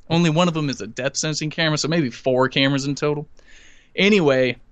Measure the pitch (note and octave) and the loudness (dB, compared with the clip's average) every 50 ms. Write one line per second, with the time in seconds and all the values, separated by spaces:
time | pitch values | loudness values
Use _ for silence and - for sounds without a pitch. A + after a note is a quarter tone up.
0 | - - E3 E3+ F3 D#3+ D3+ E3 F3+ F3 D#3+ D#3+ D3+ C#3 B2 - G2+ G#2+ A#2 - | -6 -2 0 2 2 2 2 2 2 2 0 -2 -4 -4 -6 -8 -10 -12 -8 -6
1 | B2 C3+ - - - D#3 D3+ - D#3 - - E3+ D#3+ D#3 D3+ D3 - C3+ E3 F3 | -6 -4 -4 -4 -4 -4 -4 -6 -6 -6 -4 -2 0 0 0 -2 -2 0 0 0
2 | D3 A#2+ - - - C3 B2+ B2+ C3 B2+ - C#3+ C3+ C#3 C#3+ C3+ C3+ D3 C#3 - | 0 -2 -4 -4 -2 0 2 2 2 2 2 2 2 2 2 0 -2 -4 -4 -2
3 | D3+ D3 D3 D3 D3 - - - - - - - - - - - _ _ - - | -2 -2 -2 -4 -8 -12 -16 -20 -20 -20 -20 -20 -20 -20 -20 -20 _ _ -2 0
4 | F#3 G3+ G#3+ G3 D#3+ C#3+ C3 C3 B2+ B2 A#2 - - - | 2 2 4 4 4 4 4 4 2 0 -2 -6 -12 -20